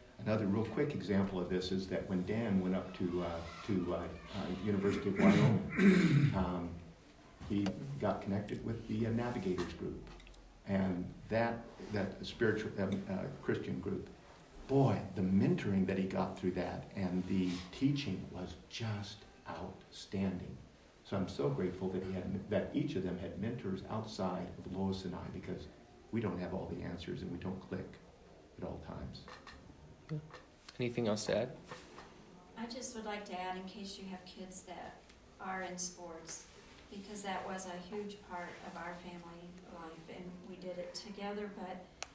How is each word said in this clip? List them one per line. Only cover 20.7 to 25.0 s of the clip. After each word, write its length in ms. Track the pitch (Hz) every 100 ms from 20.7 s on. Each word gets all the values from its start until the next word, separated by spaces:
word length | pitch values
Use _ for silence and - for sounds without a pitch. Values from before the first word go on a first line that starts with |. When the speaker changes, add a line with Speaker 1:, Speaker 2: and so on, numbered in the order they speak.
| - - - -
Speaker 1:
So 120 | 95
I'm 120 | -
so 200 | - 143
grateful 400 | 139 90 - 95
that 120 | 95
he 100 | 95 95
had, 360 | 90 98 -
that 200 | 101 - 143
each 220 | - 95
of 80 | 90
them 120 | 87
had 200 | 85 92
mentors 420 | 110 - 101 92 -
outside 580 | 110 107 - 92 90 90 -
of 180 | - 95
Lois 280 | 98 95